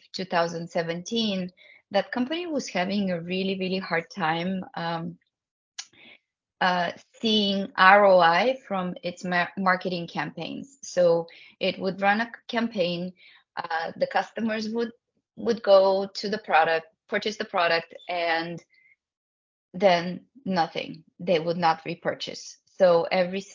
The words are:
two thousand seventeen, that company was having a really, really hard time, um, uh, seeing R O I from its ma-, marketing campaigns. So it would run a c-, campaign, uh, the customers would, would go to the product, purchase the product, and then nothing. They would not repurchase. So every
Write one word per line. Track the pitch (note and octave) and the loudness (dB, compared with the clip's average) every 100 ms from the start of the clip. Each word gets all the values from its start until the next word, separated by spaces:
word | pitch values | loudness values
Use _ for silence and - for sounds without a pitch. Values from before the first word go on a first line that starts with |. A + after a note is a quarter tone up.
| _ | _
two | - | -12
thousand | F#3 F3 E3+ E3+ E3+ | -4 -2 -2 -4 -6
seventeen, | F3+ E3 F3 F3+ A#3 A3 F#3+ F3+ - - _ _ | -6 -4 -8 -6 -4 -2 -4 -6 -12 -20 _ _
that | G3+ F#3+ | -4 -2
company | B3 B3+ D#4+ F4+ | -4 -4 -6 -6
was | C#4+ - | -6 -4
having | F#3 F3+ G#3 F#3+ | -4 -2 -2 -2
a | E3+ | -4
really, | F3 F#3 F#3+ F#3+ | -4 -4 -4 -4
really | F#3 F#3 | -4 -4
hard | F#3+ E3+ - | -4 -6 -6
time, | G3 D#3+ E3 F3+ F#3+ - - | -4 -2 -2 -4 -6 -8 -8
um, | E3+ E3+ E3+ E3+ _ _ _ _ _ - - _ - - _ _ _ _ | -6 -6 -8 -12 _ _ _ _ _ -18 -18 _ -20 -20 _ _ _ _
uh, | F#3 F3+ E3+ - _ _ | -2 0 -4 -8 _ _
seeing | A3+ G#3+ G3+ G3 G3 - | -2 0 0 -2 -4 4
R | F#3+ G3+ | 8 10
O | G3+ F3+ | 8 8
I | E3 F3 A#3 C4 - | 6 4 2 -2 -6
from | F#3+ F3+ F3+ | -6 -4 -6
its | F3+ F3 | -10 -8
ma-, | F3+ F3+ F3 - | -4 -2 -2 0
marketing | F#3+ F#3 F#3 F3 E3+ | 0 2 -2 -6 -6
campaigns. | E3 D3+ - D#3+ - - _ | -6 -8 -8 -10 -10 -14 _
So | - F3+ F3 E3+ E3 - - _ | -6 2 4 2 -2 -12 -20 _
it | F#3+ F3+ | -4 -2
would | F#3+ F#3 | -6 0
run | G3 G#3 | 2 2
a | |
c-, | A#3 - - | -2 -8 -8
campaign, | A#3 A3+ G#3+ F3 F3 F3+ - - _ _ - | -4 -4 -2 -2 -2 -8 -12 -20 _ _ -12
uh, | - D#3+ E3 - | -6 -6 -6 -4
the | F3+ | -2
customers | F#3 F#3+ - A3 A3 A3 | -2 -4 -6 -4 -4 -4
would, | A#3 A#3 - _ _ _ - | -4 -6 -8 _ _ _ -6
would | G#3+ G#3+ | -4 0
go | - G3 F#3+ F#3+ G3 | 6 8 8 2 -2
to | - G#3 | -8 -6
the | G#3+ | -6
product, | - D#3+ E3 D#3+ - _ _ | 2 4 4 0 -4 _ _
purchase | G#3 A3 G#3 | -4 -4 -6
the | |
product, | A3 F#3+ E3+ E3 - - - | -4 0 2 0 -2 -14 -8
and | F3 E3+ E3 E3+ E3+ - _ _ _ _ _ _ _ _ _ _ | -4 0 -2 -2 -10 -16 _ _ _ _ _ _ _ _ _ _
then | F#3 G3 F3 F3 F3 - _ | 2 4 4 0 -8 -14 _
nothing. | - F#3 D#3+ - - D#3+ _ - | -4 -2 -2 -4 -10 -14 _ -8
They | F3 E3+ | 0 0
would | E3 E3+ | 0 0
not | E3+ E3 | 2 0
repurchase. | D#3 E3+ - - - - - - _ - | -4 -6 -6 -6 -8 -12 -16 -20 _ 2
So | F#3 E3+ - | 4 6 2
every | F#3 F3+ G3 F#3+ | 0 0 -4 -10